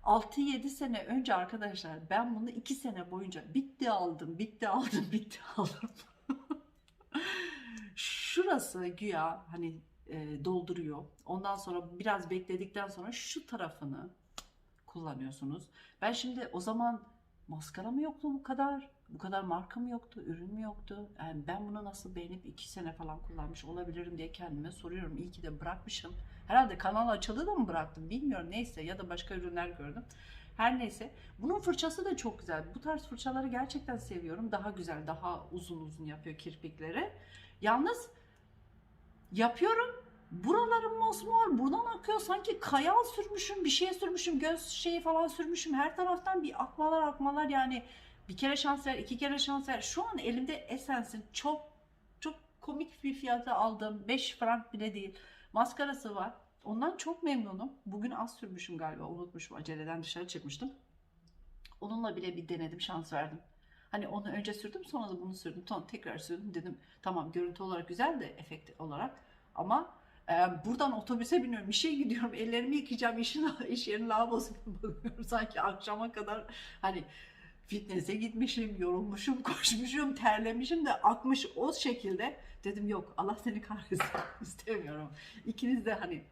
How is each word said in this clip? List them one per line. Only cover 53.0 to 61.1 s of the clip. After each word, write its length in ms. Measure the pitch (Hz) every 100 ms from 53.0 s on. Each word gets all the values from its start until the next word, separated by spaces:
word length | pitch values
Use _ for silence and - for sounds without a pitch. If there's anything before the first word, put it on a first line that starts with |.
bir 100 | 277
fiyata 400 | 269 254 240 247
aldığım, 540 | 202 220 214 214 214 196
beş 280 | 269 - -
frank 360 | 226 233 226
bile 220 | 208 214
değil, 200 | 202 196 - - - -
maskarası 600 | 214 240 - 285 277 220
var. 200 | 202 202 - - _
Ondan 320 | 214 220 294 -
çok 260 | 311 339
memnunum. 500 | 330 262 208 190 262 - 202
Bugün 240 | 202 240
az 240 | 254 233
sürmüşüm 440 | - 208 180 - 165
galiba, 260 | 156 151
unutmuşum. 520 | 160 170 175 165 - -
Aceleden 460 | 156 156 156 165
dışarı 260 | 160 175 175
çıkmıştım. 440 | 151 143 - 269 - _ _ _